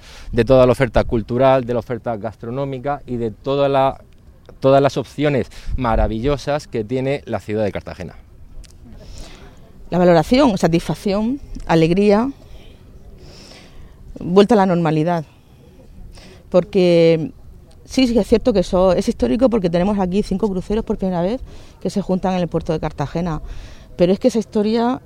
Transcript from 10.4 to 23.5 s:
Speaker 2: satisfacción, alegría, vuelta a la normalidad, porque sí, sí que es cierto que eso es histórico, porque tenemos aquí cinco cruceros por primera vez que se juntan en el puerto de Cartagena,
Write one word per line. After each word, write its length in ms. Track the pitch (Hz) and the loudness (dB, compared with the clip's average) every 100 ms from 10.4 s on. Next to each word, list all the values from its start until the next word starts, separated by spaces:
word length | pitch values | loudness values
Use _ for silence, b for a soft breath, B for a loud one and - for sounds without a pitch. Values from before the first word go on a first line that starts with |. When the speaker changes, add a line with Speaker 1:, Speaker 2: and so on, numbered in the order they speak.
| 285 190 | 4 2
Speaker 2:
satisfacción, 840 | 180 165 - - 208 196 220 277 - - - | 0 0 -2 -6 -4 -2 -2 -6 -10 -12 0
alegría, 640 | 165 160 185 208 202 262 - b b b b b - - - B B B B B B B B - - | 2 4 4 4 4 0 -6 b b b b b -20 -20 -20 B B B B B B B B -20 -12
vuelta 360 | - 185 208 220 | 0 4 6 4
a 20 | |
la 80 | 190 | 4
normalidad, 600 | 175 165 156 160 170 151 - _ - - - - - - B B B - | 2 2 0 0 -2 -6 -18 _ -20 -20 -20 -20 -20 -20 B B B 0
porque 840 | 214 - 202 180 170 165 165 156 - - - - - | 0 2 2 4 6 6 4 -2 -10 -20 -20 -20 -20
sí, 240 | - - 254 | -6 0 2
sí 60 | |
que 80 | 233 | 2
es 60 | 196 | 2
cierto 260 | 220 - | 2 2
que 60 | 196 | 0
eso 340 | 175 185 190 | 0 2 2
es 160 | 175 208 | 2 -2
histórico, 400 | - 233 247 254 | -2 -2 2 2
porque 200 | 220 175 | 2 0
tenemos 300 | 175 190 202 | 0 0 0
aquí 240 | 185 190 | 0 -2
cinco 260 | 208 190 220 | -2 -2 -2
cruceros 360 | 185 - 214 220 | -4 -4 -6 -4
por 120 | 208 | -4
primera 240 | 190 180 | -2 -2
vez 200 | 175 254 - B B B | -2 -4 -10 B B B
que 80 | - | -6
se 120 | 202 | -4
juntan 320 | 180 185 185 | -2 -2 -2
en 60 | 185 | -2
el 80 | 170 | -2
puerto 240 | 165 - | -4 -4
de 80 | 160 | -4
Cartagena, 600 | 156 - 143 165 175 151 B | -4 -6 -6 -4 -4 -6 B